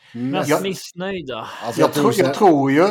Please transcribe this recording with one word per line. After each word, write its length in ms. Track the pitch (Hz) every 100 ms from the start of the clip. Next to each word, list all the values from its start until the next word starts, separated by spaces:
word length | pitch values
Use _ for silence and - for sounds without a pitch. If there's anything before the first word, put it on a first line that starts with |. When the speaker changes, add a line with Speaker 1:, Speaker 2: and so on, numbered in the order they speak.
| _
Speaker 1:
Mm. 160 | 117 123
Speaker 2:
Mest 200 | 180 143
Speaker 3:
Jag, 120 | 143
Speaker 2:
missnöjda. 840 | 190 180 - 170 185 190 135 113 - -
Speaker 1:
alltså, 180 | 113 117
Speaker 3:
jag 80 | 156
Speaker 1:
jag 60 |
tror 80 | 147
Speaker 3:
tror, 100 | 143
Speaker 1:
så 80 | -
Speaker 3:
jag 60 | 135
Speaker 1:
här 80 |
Speaker 3:
tror 360 | 143 202 147 135
ju 100 | 139 190